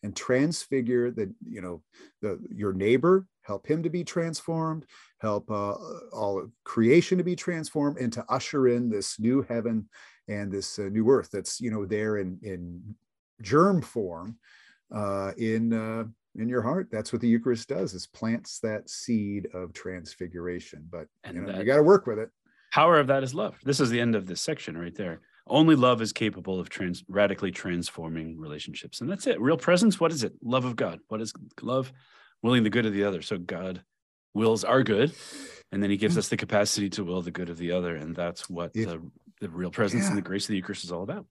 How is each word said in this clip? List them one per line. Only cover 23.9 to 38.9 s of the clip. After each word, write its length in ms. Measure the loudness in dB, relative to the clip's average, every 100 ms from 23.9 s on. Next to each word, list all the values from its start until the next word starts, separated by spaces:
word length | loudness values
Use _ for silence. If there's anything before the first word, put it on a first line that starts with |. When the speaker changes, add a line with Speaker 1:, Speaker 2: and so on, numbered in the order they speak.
| 4
Speaker 2:
end 120 | 4
of 120 | 2 0
this 140 | -6
section 360 | -4 -6 -6 -10
right 160 | -10
there. 280 | -6 -8 -8 _ _ 2
Only 260 | 6 10 10
love 240 | 8 6
is 100 | 0
capable 480 | 0 -2 -2 -6 -4
of 80 | -6
trans-, 380 | -6 -4 -4 -4
radically 440 | 2 2 2 -4
transforming 840 | -4 -4 -4 -4 -8 -8 -8 -8 -10
relationships. 640 | -12 -12 -12 -12 -14 -8
And 100 | -6
that's 180 | -2 0
it. 120 | 2
Real 160 | 2 2
presence, 420 | 4 6 6 4
what 140 | 2
is 140 | 0 -4
it? 80 | -6
Love 220 | -2 0 0
of 100 | -2
God. 240 | -4 -4 _
What 140 | -8
is 100 | -8 -10 -18 -10
love? 320 | -2 -2 -2 -12 _ _ _ _
Willing 200 | 4 4
the 60 | 4
good 160 | 2 2
of 60 |
the 140 | 2 0
other. 160 | 0
So 160 | -4 -6
God 440 | -6 -6 -6 -8 _ _ _ _ _
wills 320 | 0 2 2 4
our 180 | 4
good, 300 | 4 4 2 0 -16 -16 -16 -18 _
and 100 | -2
then 80 | 0
he 60 | 2
gives 200 | 2 2
Speaker 1:
Yeah. 40 |
Speaker 2:
us 80 | 0
the 80 | -4
capacity 540 | 0 2 2 0 -2
to 160 | -4 -4
will 160 | -4
the 100 | -4
good 180 | -8 -8
of 80 | -6
the 140 | -2
other. 240 | -2 -2 -6
And 180 | -8
that's 360 | -6 -6 -6 -10
what 220 | -8 -6 -4
Speaker 1:
If 140 |
Speaker 2:
the, 120 | -4